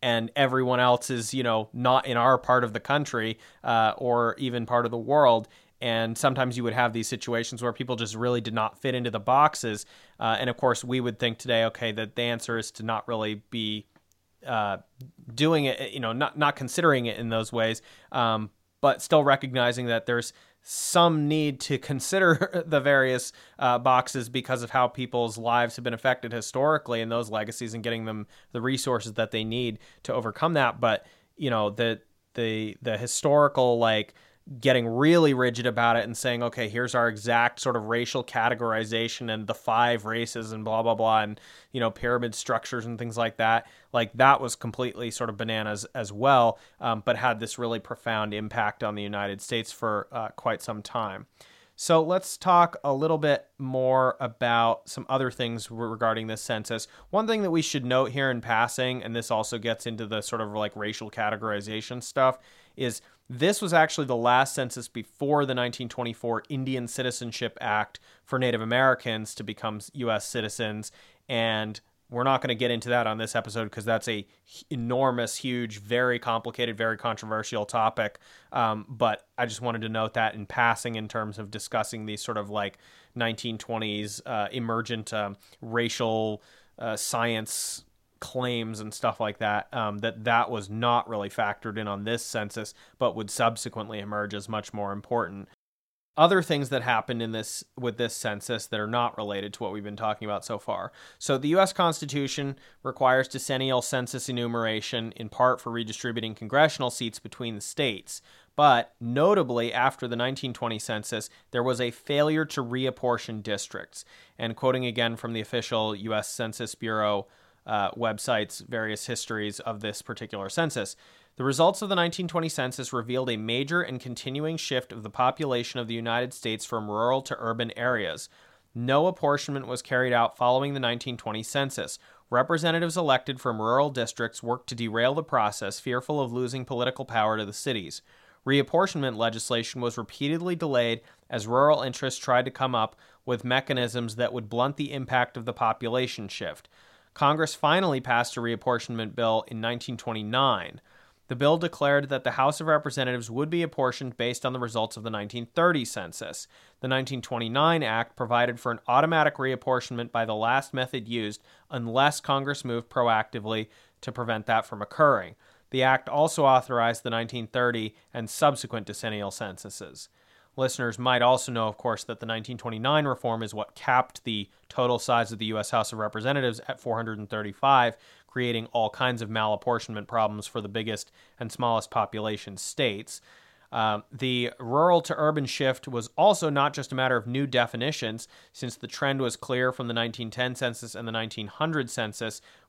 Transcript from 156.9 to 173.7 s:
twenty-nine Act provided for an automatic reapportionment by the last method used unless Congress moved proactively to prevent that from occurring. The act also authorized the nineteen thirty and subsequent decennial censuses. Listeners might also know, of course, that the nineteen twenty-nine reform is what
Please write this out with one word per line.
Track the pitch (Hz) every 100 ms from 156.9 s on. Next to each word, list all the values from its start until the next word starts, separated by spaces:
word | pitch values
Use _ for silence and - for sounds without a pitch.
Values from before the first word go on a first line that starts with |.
| 131 131 131
twenty-nine | - 120 113 131 160 165
Act | 120 113 117 -
provided | 117 120 123 120
for | 123
an | 113 -
automatic | 127 160 165 151 143
reapportionment | 131 127 - 127 - 120 120
by | 117 110
the |
last | 110 113 131 139
method | 135 127 131 110
used | 117 104 104 _ _ _
unless | 127 117 123 147 147
Congress | - 139 139 139 123
moved | 117 -
proactively | 135 120 110 - 120 107 110 110 _ _ _
to | -
prevent | 117 117 110 107
that | 110 -
from | 104
occurring. | 101 - 151 113 87 - _ _ _
The | 131
act | 131 131 -
also | 143 156 165 139
authorized | 131 127 123 117 113
the | 127
nineteen | 113 113 123 110
thirty | 131 123 117 110 - _
and | 120 113
subsequent | - 147 135 113 113 101
decennial | 98 113 107 101
censuses. | - 107 104 101 - 90 64 - _ _ _ _ -
Listeners | 131 - 120 113
might | 123 123
also | 120 127 -
know, | 117 110
of | -
course, | 123 107 -
that | 113
the | 113
nineteen | 113 110 123
twenty-nine | 120 110 127 151 143
reform | 123 120 113
is | 110
what | 107 104